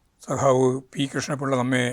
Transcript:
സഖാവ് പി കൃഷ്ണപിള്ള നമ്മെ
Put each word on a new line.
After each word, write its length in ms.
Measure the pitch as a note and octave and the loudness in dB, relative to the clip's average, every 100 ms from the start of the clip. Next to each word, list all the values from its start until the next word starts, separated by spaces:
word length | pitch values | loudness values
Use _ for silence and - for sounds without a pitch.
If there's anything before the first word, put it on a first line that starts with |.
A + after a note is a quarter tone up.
| _ _ | _ _
സഖാവ് 460 | - C3+ C3+ C3 C3 C3 - | -8 0 2 4 4 0 -6
പി 160 | - C#3 | -6 -4
കൃഷ്ണപിള്ള 480 | C3+ C3 C#3 C#3 C3 | -4 -6 -4 -2 0
നമ്മെ 300 | B2 B2+ B2 | 0 0 -2